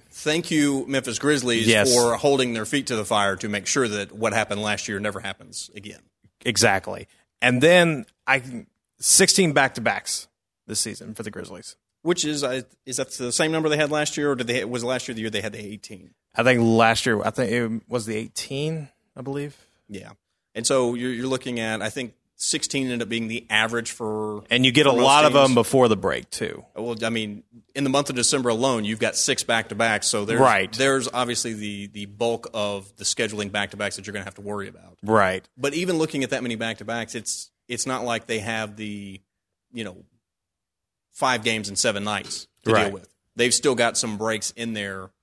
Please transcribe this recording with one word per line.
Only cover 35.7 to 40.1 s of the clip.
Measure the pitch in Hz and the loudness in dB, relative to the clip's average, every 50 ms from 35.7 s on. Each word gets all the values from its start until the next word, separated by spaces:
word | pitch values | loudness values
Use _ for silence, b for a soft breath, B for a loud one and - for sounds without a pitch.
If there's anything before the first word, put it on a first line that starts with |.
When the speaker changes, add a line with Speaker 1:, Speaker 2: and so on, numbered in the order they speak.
| 143 | -2
Speaker 1:
even | 165 180 180 175 | -2 -2 0 0
looking | 156 160 151 - 143 135 | 0 0 -2 -2 -4 -4
at | 120 | -2
that | 143 131 123 | -4 -4 -4
many | 120 117 | -4 -6
back-to-backs, | 110 117 113 110 - 107 107 117 117 113 107 - | -4 -6 -6 -6 -8 -8 -8 -6 -6 -6 -8 -10
it's, | 117 104 - - - - - _ _ _ | -10 -8 -8 -8 -8 -10 -16 _ _ _
it's | - 123 117 - | -10 -8 -6 -4
not | 131 131 123 120 | -4 -4 -4 -2
like | 120 117 113 - | -2 -4 -4 -4
they | - 117 113 | -4 -4 -4
have | 104 117 113 110 110 104 104 | -4 -4 -4 -4 -6 -6 -8
the, | 107 107 104 104 101 101 98 98 98 _ _ _ _ _ _ _ _ _ _ - | -10 -10 -10 -10 -12 -12 -14 -16 -18 _ _ _ _ _ _ _ _ _ _ -12
you | 117 110 | -12 -12
know, | - - - - _ | -12 -12 -18 -20 _